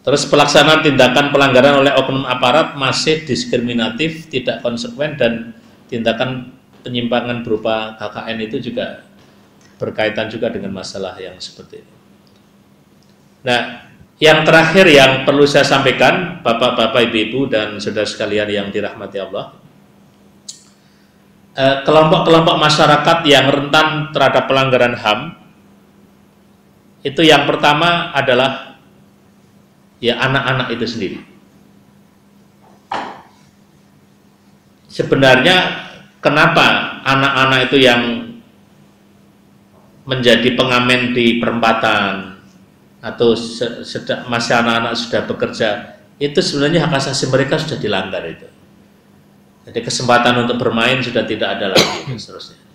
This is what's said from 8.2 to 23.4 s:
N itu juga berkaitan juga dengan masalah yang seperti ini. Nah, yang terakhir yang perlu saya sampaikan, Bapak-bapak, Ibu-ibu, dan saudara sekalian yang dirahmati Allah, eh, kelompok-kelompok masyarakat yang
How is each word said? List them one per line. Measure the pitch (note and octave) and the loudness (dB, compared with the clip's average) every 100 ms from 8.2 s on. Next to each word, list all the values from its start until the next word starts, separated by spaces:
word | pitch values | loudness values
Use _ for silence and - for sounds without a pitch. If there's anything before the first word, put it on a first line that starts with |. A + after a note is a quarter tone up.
| A2+ | -10
N | A2+ | -10
itu | G#2+ C3 | -8 -8
juga | B2 A2+ F#2 - - _ _ _ _ _ _ _ | -8 -8 -10 -12 -20 _ _ _ _ _ _ _
berkaitan | A2 G#2+ G#2+ A2 G#2+ | -10 -4 -4 -4 -8
juga | A#2 A#2 | -6 -6
dengan | G2+ G2 | -6 -10
masalah | F#2+ F2+ G2 F#2 F#2 | -12 -12 -10 -10 -12
yang | F2+ F2+ | -16 -16
seperti | - - F#2+ - _ | -18 -18 -20 -20 _
ini. | _ _ _ _ _ _ _ _ _ _ _ _ _ _ _ B2+ | _ _ _ _ _ _ _ _ _ _ _ _ _ _ _ -4
Nah, | A#2+ B2 - - _ - _ | -2 -4 -12 -20 _ -20 _
yang | D3+ D#3 | 4 4
terakhir | D#3+ D#3+ D#3 F#3+ F#3 | 6 4 6 6 6
yang | C#3 C3 C3 | 8 6 4
perlu | - C#3+ C#3+ | 0 4 4
saya | D3 C#3 | 4 2
sampaikan, | C#3 C3 B2 B2+ F3+ - - | 2 0 2 2 2 -4 -4
Bapak-bapak, | A#2+ A#2 B2 A#2+ A2+ B2+ A#2 | -2 0 0 0 0 2 2
Ibu-ibu, | A2 G#2+ B2+ C3+ | 0 -2 -4 -2
dan | A2 G#2 G#2 | -2 -2 -6
saudara | A2 G#2 G#2 | -6 -4 -4
sekalian | - G#2+ G#2 G#2 | -4 -4 -2 -2
yang | G2+ G2 | -4 -4
dirahmati | G2+ G2+ A2 G2+ G2 | -6 -6 -10 -12 -10
Allah, | F#2 G2 - - _ _ _ _ _ _ _ _ - - _ _ _ _ _ _ _ _ _ | -8 -10 -12 -18 _ _ _ _ _ _ _ _ -20 -20 _ _ _ _ _ _ _ _ _
eh, | - C3+ C3+ - | -2 0 0 2
kelompok-kelompok | D#3 D#3 F3 E3 E3 E3+ E3 | 4 4 2 4 4 4 2
masyarakat | D3+ D3+ D3+ D3 D#3+ E3 D3+ | 2 2 4 4 2 2 4
yang | C3+ | 4